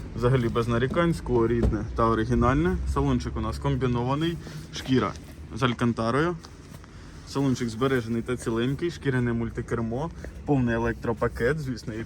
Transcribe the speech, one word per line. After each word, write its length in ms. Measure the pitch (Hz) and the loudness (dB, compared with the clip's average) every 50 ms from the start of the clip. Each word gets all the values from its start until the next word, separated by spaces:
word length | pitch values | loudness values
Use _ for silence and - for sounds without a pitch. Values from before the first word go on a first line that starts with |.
| - - - | -8 -8 -6
взагалі 340 | 110 113 123 131 131 117 117 | 0 2 4 4 4 2 2
без 180 | 104 120 113 113 | 2 0 2 2
нарікань, 460 | 120 117 123 135 - 170 170 170 165 | 2 2 2 2 2 2 2 2 2
скло 340 | - - - 123 120 113 113 | 0 0 2 2 4 4 4
рідне 380 | 120 120 131 - - 104 107 - - | 4 4 4 4 2 2 -2 -2 0
та 100 | - 117 | 2 4
оригінальне. 720 | 113 113 110 110 117 - 117 117 120 131 143 160 180 185 180 - - - | 4 4 2 2 2 4 4 6 6 6 4 4 2 2 0 0 0 0
Салончик 440 | - 139 143 131 120 - 120 - 117 | 2 2 2 2 2 0 -2 -4 -2
у 40 | |
нас 180 | 113 110 - - | -4 -4 -4 -2
комбінований, 800 | - 143 139 127 127 127 123 120 120 127 135 147 160 170 170 151 - - - - - - - | 0 0 0 2 2 0 2 0 0 0 0 0 0 0 -2 -4 -8 -12 -12 -12 -12 -10 -10
шкіра 380 | - - - 131 123 107 95 - - - - - - - - - | -8 0 2 4 4 4 2 -2 -6 -12 -14 -14 -16 -14 -12 -2
з 80 | 110 127 | 0 0
алькантарою. 720 | 123 117 - 123 120 113 113 113 113 117 135 160 175 175 165 - - - - - - - - - - - - - - - - - - | 0 2 2 2 0 2 2 0 0 2 2 2 0 -2 -4 -8 -14 -18 -20 -18 -18 -18 -18 -18 -18 -18 -18 -16 -16 -16 -16 -16 -8
Салончик 400 | - 139 139 139 123 - 127 117 | -4 0 0 2 2 0 -2 -4
збережений 520 | 110 110 131 135 135 127 113 110 117 117 | -2 0 2 2 2 2 0 0 -2 -2
та 160 | 113 - 123 117 | -2 -2 -4 -4
ціленький, 540 | - 123 113 113 117 131 139 135 165 175 | -2 -2 0 0 0 0 0 -2 -2 -4
шкіряне 420 | 160 - - 143 131 127 120 120 117 | -4 -2 -2 -2 0 2 0 0 0
мультикермо, 760 | 117 117 113 110 120 113 - 151 143 117 113 113 127 151 175 175 - - - - - - | 0 -2 -4 -4 -6 -4 -4 -2 -2 -2 -2 -2 -4 -4 -6 -8 -10 -12 -12 -12 -10 -2
повний 300 | - 147 135 127 120 117 | 2 2 4 4 4 2
електропакет, 840 | 117 113 117 113 - - 120 113 - 123 117 - - 113 120 156 160 | 2 0 0 -2 -2 -2 -4 -2 0 0 -2 0 0 0 0 0 0
звісно, 340 | 147 131 127 107 - - 110 | -2 -6 -6 -6 -8 -8 -8
є 120 | 107 113 | -8 -8